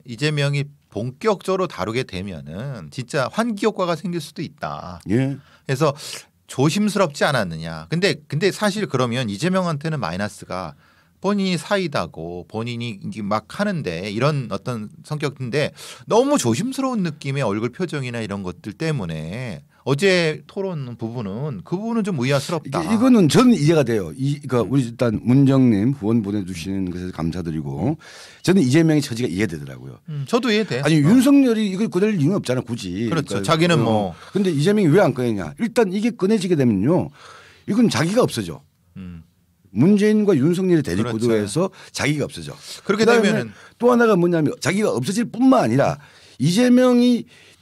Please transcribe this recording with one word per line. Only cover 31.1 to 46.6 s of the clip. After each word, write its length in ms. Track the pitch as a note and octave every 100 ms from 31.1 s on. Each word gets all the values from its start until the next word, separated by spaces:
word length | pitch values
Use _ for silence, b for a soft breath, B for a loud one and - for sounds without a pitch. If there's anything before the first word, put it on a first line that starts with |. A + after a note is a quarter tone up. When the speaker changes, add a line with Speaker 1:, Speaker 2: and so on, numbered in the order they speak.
| B3 B3 C#4+ C4 A3 G#3+
Speaker 2:
이걸 180 | F#3 A3+
꺼낼 300 | F3+ G#3+ G3+
이유는 180 | C#3+ G3
없잖아, 260 | - B2+
굳이. 460 | - A#2 F#2 F2+ A#2
Speaker 1:
그렇죠. 180 | D#3+ D3
Speaker 2:
그러니까, 240 | G2 G2
Speaker 1:
자기는 280 | D#3+ F3 D#3+
Speaker 2:
어. 20 |
Speaker 1:
뭐. 300 | A#2+ G#2+ F#2+ E2 B
Speaker 2:
근데 180 | F#3+ F#3+
이재명이 380 | C#3+ D#3 G#3 F3
왜 120 | F3
안 120 | F3
꺼내냐? 400 | B2+ B2 G#2 D#2 -
일단 340 | A3+ - G#3+
이게 180 | G3 A3+
꺼내지게 460 | - F#3+ A3 F3+ E3+
되면요. 540 | B2 G2 A2+ F3 E2+ B B B B B -
이건 220 | G#3 G#3+
자기가 320 | B2 E3 A3
없어져. 400 | D#3+ - F2 C#2+ _ _ _ F#2+
Speaker 1:
음. 260 | F2+ E2+ - _ _ _ _
Speaker 2:
문재인과 680 | C3+ F3 G#3 G#3+ G#3+ G#3 D#3
윤석열의 460 | D3 F3+ F#3 E3+
대립 200 | C3 F2+
Speaker 1:
그렇죠. 160 | A2+ A2+
Speaker 2:
구도에서 500 | A#2 A2 G2+ D3+ F#3+ B B
자기가 320 | - B2 D3+
없어져. 300 | F#2+ - D2 - B B
Speaker 1:
그렇게 200 | - G3+
Speaker 2:
그다음에 180 | A3 A#3 G3+
Speaker 1:
되면은 260 | G#3+ A2+ B B -
Speaker 2:
또 140 | A#3
하나가 240 | A#3+ A#3 F#3+
뭐냐면 380 | F3 E3+ C#3+ -
자기가 300 | C3+ F#3+ G3+
없어질 340 | G#2+ B2+ G3+ G#3
뿐만 360 | G#3+ C4 B3+
아니라 340 | C3+ B2+ A2 D#2 B B B -
이재명이 840 | C#3+ F#3